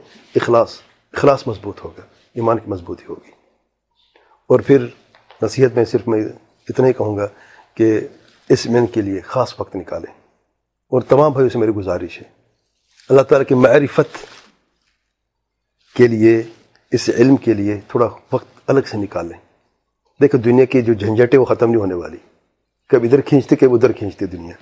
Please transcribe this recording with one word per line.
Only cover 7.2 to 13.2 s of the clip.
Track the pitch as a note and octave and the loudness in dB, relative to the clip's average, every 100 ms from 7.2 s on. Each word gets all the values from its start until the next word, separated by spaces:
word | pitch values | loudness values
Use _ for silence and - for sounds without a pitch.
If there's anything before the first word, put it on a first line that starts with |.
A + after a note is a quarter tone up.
| G2+ - _ _ _ | -8 -10 _ _ _
کہ | - A2 G#2+ - - _ _ - | -2 0 0 -4 -14 _ _ -2
اس | C3+ A#2 | -2 0
علم | A#2+ A#2 | 0 0
کے | A#2 | -2
لیے | G2 F#2+ | -6 -8
خاص | - C3 A#2 - | -6 -6 -6 -8
وقت | G2+ F#2+ | -12 -12
نکالیں، | E2+ E2 E2+ _ _ _ _ _ _ _ _ | -12 -14 -14 _ _ _ _ _ _ _ _
اور | B2+ | -4
تمام | A#2 C3 D3+ | 2 2 2
بھائیوں | C3+ C3 | 2 0
سے | A#2+ | 0
میری | A2 | -2
گزارش | G#2 F#2+ F2 F2 - | -2 -6 -8 -8 -16
ہے، | - _ _ _ _ _ _ _ - | -20 _ _ _ _ _ _ _ 0
اللہ | C3 | 2